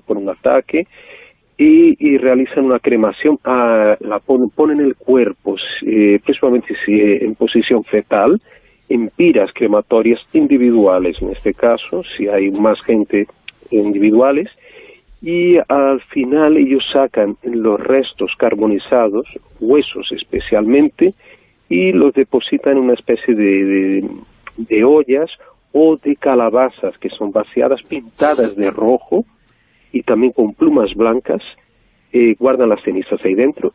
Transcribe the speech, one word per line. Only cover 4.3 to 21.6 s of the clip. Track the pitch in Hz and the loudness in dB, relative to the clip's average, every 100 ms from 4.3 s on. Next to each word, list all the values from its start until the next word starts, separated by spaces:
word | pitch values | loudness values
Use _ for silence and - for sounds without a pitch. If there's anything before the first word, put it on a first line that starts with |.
| 131 120 | 0 0
ponen | - 156 147 | 0 0 2
el | 139 - | -2 -2
cuerpo, | - 131 107 - 101 98 - - - | 0 2 2 -2 -8 -8 -10 -10 -4
eh, | 110 104 101 - | 2 2 2 0
principalmente | 139 135 123 - 104 | 0 0 0 -2 -8
si, | - | -2
eh, | 104 104 98 | 2 2 2
en | 110 110 | -2 -2
posición | 113 117 - 117 | -2 0 0 -2
fetal, | - 107 - 107 113 202 - _ _ _ _ | 0 -4 -2 0 2 0 -4 _ _ _ _
en | 120 107 - | -4 -4 0
piras | 175 123 95 | 2 2 0
crematorias | - 113 104 - 113 113 117 - | -2 -2 0 0 0 2 0 -2
individuales, | 160 147 139 123 117 98 92 90 80 | 0 2 2 2 4 2 2 0 -4
en | 92 | -8
este | 98 104 | -6 -6
caso, | - 120 117 - 185 - - | -2 0 0 -4 -10 -10 -8
si | 101 | -4
hay | 101 98 | -2 -2
más | 98 107 101 | 0 0 0
gente, | - 113 101 101 104 _ - - - | -2 -2 0 -2 -4 _ -20 -20 -4
individuales, | 110 104 101 104 110 131 143 208 - - - - _ _ - | -2 -2 0 2 4 2 0 -4 -12 -20 -20 -20 _ _ -16
y | 165 175 175 175 - | -6 -2 2 2 2
al | 139 139 131 - | 0 0 -2 -4
final | 143 127 147 151 156 | -6 -2 2 2 4
ellos | 135 135 - | 2 0 0
sacan | 139 135 110 104 107 | -2 0 0 -2 -4
los | 127 120 110 104 | -6 -2 -2 -2
restos | - 135 127 - 92 - | 0 0 -2 -6 -8 -2
carbonizados, | 123 101 110 101 - 123 113 104 - - - - | -2 0 -2 -2 -2 0 0 -2 -8 -14 -20 -8
huesos | 113 147 - - - | 0 0 0 -8 -12
especialmente, | - - - - 107 107 139 151 - 190 - _ - _ _ | -12 -8 -10 -2 -2 2 2 2 0 -2 -2 _ -20 _ _